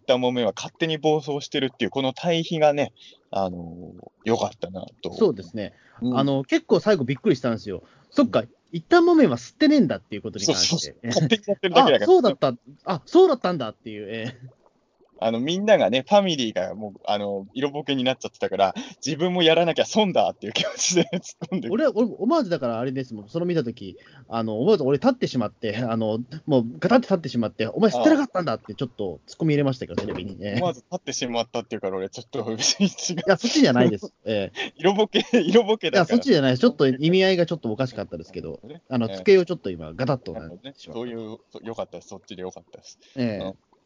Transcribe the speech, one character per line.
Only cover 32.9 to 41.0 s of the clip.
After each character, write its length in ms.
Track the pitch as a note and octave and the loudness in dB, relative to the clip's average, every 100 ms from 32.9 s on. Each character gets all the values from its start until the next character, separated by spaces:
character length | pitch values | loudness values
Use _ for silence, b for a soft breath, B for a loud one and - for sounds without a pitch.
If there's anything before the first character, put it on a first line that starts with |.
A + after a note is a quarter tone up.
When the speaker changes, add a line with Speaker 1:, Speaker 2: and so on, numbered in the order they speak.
| - - | -2 -8
Speaker 1:
う。 60 | F3 | -2
Speaker 2:
い 20 | F#3+ | 0
や、 100 | F#3 | 0
そ 120 | A#3 | 0
っ 20 | |
ち 100 | D4+ | 4
じ 80 | G3+ | 4
ゃ 40 | |
な 100 | B2 | 6
い 80 | B2 | 4
で 80 | G#2 | 2
す。 160 | - _ | -8 _
え 280 | G#2+ G#2 F#2+ | -4 -4 -4
え。 180 | - - | -8 -12
Speaker 1:
<laughs> 40 | - | 0
色 160 | E3 | 2
ボ 140 | G3+ G#3+ | 2 2
ケ、 160 | - - | 0 2
色 320 | A#3+ E3 A3 | 2 4 4
ボ 140 | G#3 A3 | 4 0
ケ 120 | E3 | 2
だ 140 | G3 | 2
か 80 | D#3+ | 4
ら。 40 | A#3 | 2
Speaker 2:
い 0 | |
や、 0 | |
そ 0 | |
っ 20 | |
ち 120 | C#4 | 4
じ 60 | E3+ | 4
ゃ 40 | |
な 60 | C3+ | 4
い 40 | |
で 40 | B2+ | 4
す。 40 | |
ち 60 | A#3+ | 2
ょ 40 | |
っ 60 | - | 4
と 100 | C3+ | 2
意 240 | B2+ D#3 | 2 2
味 140 | F#3 | 4
合 60 | F#3+ | 4
い 40 | F3+ | 2
が 100 | E3 | 0
ち 60 | |
ょ 40 | D#3+ | -2
っ 20 | |
と 140 | A2+ | -4
お 40 | G#2+ | -4
か 100 | C3 | -4
し 80 | |
か 80 | - | -6
っ 40 | F#2+ | -10
た 100 | E2+ | -12
で 60 | |
す 80 | - | -12
け 80 | F2 | -12
ど、 200 | D#2+ D2 | -12 -12
Speaker 1:
ね。 200 | A2+ D#3+ - | -16 -20 -6
Speaker 2:
あ 100 | - | -4
の、 120 | A3 | -4
Speaker 1:
え 40 | |
え。 20 | G2 | 0
Speaker 2:
机 220 | F#3 F#3+ | 4 4
を 60 | |
ち 100 | F3 | 4
ょ 20 | F3 | -4
っ 20 | |
と 120 | G2 | -8
今、 220 | F2 D#2 | -10 -10
ガ 120 | E2 C3 | -6 -4
タ 80 | |
ッ 20 | C3 | -4
と 140 | - | -6
な 140 | D#2+ D#2+ | -12 -14
っ 40 | F2+ | -16
て 200 | C4+ C#4 | -20 -20
し 100 | - | -14
ま 60 | |
っ 20 | |
た。 40 | A#2 | -12